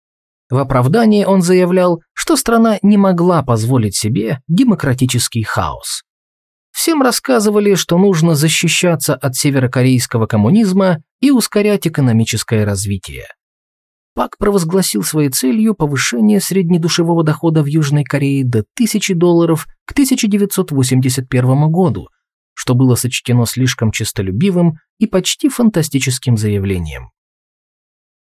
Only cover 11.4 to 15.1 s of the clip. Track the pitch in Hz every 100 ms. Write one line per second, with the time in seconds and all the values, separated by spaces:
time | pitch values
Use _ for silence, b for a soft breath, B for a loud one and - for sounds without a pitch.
11.4 | - 208 208 202 170 160 135 113 113 113
12.4 | - 113 104 101 101 98 - 67 - -
13.4 | _ _ _ _ _ _ _ - 247 -
14.4 | 208 202 160 185 185 208 170